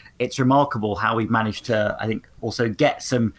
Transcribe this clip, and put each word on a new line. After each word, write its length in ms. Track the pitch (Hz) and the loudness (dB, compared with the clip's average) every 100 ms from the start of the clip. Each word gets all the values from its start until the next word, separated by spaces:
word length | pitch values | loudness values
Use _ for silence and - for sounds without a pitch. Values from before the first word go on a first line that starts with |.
| - - | -16 -6
it's 180 | 123 - | -4 0
remarkable 560 | 127 139 143 113 104 95 | 4 4 4 0 -2 -2
how 200 | 104 113 | 0 0
we've 160 | 107 | 0
managed 340 | 113 110 101 - | 0 0 -4 -2
to, 320 | 110 104 - | 0 0 -2
I 60 | 110 | -4
think, 240 | 110 - - | -6 -8 -10
also 280 | 117 - 113 | -6 -2 -2
get 320 | 101 143 - | 2 0 0
some 320 | - 127 113 | -2 0 0